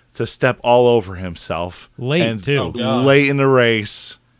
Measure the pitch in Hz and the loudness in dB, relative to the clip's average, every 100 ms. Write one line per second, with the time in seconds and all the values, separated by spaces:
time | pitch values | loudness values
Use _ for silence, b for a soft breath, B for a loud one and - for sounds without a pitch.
0 | b - 117 - 131 120 120 120 123 120 | b -8 -8 -2 -2 0 2 4 6 2
1 | 98 90 92 85 - 82 87 - - - | 0 -8 -10 -10 -8 -6 -8 -10 -18 -10
2 | 123 156 117 113 95 143 131 113 120 127 | -4 -2 -2 -2 -2 -2 -2 -4 -2 0
3 | 135 139 139 139 135 131 120 113 104 - | 4 4 4 2 2 4 4 0 -4 -10
4 | - - _ | -12 -16 _